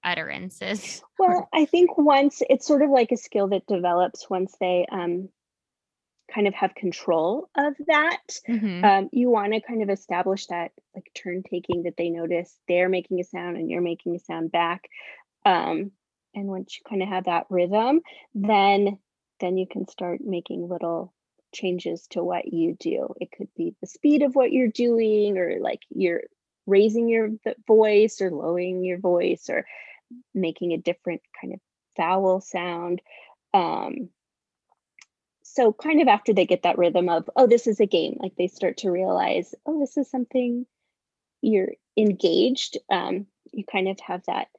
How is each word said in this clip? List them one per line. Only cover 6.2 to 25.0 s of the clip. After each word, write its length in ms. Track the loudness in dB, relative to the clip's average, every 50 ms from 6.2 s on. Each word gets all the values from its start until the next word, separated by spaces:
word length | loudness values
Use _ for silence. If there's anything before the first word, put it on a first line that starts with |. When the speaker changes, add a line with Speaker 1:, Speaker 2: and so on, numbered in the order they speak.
| _ -8
Speaker 2:
kind 160 | -4 0 0 0
of 60 | 0
have 200 | 0 -4 -4 -4
control 760 | -6 -6 -6 -6 -4 -2 0 0 2 2 0 -2 -4 -6 -6 -4
of 180 | -2 -2 -2 -4 -4 0
that. 360 | 2 2 2 2 2 -2 -4 -8 -14 -18 -12 -6 -4
Speaker 1:
Mm-hmm. 360 | -2 -2 -2 -4 -2 2 4
Speaker 2:
Um, 240 | 4 4 4 2 0
you 180 | 0 0 2 4
wanna 300 | 4 2 2 0 -2 -2
kind 220 | -2 -4 -4 -2
of 80 | -2 -2
establish 560 | -2 -4 -4 -4 -4 -2 0 0 -2 -2 -4
that, 260 | -6 -6 -6 -6 -8 -10 _ _ _ _
like, 160 | -20 -18 _ -18
turn 300 | -12 -10 -8 -8 -8 -6 -6
taking, 360 | -8 -6 -4 -4 -4 -2 -4
that 120 | -4 -4
they 140 | -4 -4 -4
notice 480 | -4 -4 -4 -4 -4 -4 -4 -8 _ _ _
they're 220 | 0 0 2 2 2
making 320 | 0 -2 -2 -4 -4 -4
a 40 | -4
sound 320 | -6 -10 -10 -8 -8 -8
and 140 | -6 -6 -6
you're 100 | -4 -4
making 360 | -4 -4 -4 -6 _ -8 -8
a 20 | -8
sound 320 | -8 -10 -8 -8 -6 -2
back. 380 | -2 -2 -2 -2 -4 -8 -12 -18 -20 -20 -20 -20 -20 -20 _ _ _ _ 2
Um, 460 | 2 2 2 0 -2 -2 -4 -6 -8 -10 _ _ _ _ _ _ _ -12
and 140 | -10 -8 -8
once 280 | -8 -8 -10 -12 -16
you 60 | -20 -14 -8
kinda 180 | -6 -4 -4
have 180 | -4 -4 -4 -2
that 200 | 0 -2 -2 -2 0
rhythm, 520 | 0 0 2 2 2 2 2 4 2 2 0 -2 -10 -20 -20 _ -6
then, 640 | -4 0 2 4 4 6 6 4 4 2 0 -2 -4 _ _ _ _ _ _ _ -8
then 180 | -4 -2 -2
you 120 | -2 -4 -4
can 180 | -6 -8 -10
start 340 | -10 -10 -8 -6 -6 -6 -6
making 460 | -6 -6 -6 -6 -6 -8 -8 -8 -8 -8
little 460 | -8 -6 -4 -4 -4 -4 -6 -10 _ _ _ _ _ _ _ _ -12
changes 540 | -6 -4 -4 -4 -4 -4 -6 -8 -8 -10 _
to 160 | -6 -4 -4
what 280 | -2 -2 -2 -4 -2
you 220 | 0 0 0 0 -2 -4
do. 340 | -4 -2 -2 -2 -4 -6 -8 -10
It 100 | -12 -12
could 240 | -12 -12 -14 -10 _
be 200 | -6 -6 -6 -6 _
the 60 | -14
speed 360 | -16 -6 0 2 4 4 4
of 120 | 4 2 4
what 160 | 2 2 4
you're 140 | 2 2 2 2
doing, 680 | 0 0 0 2 2 2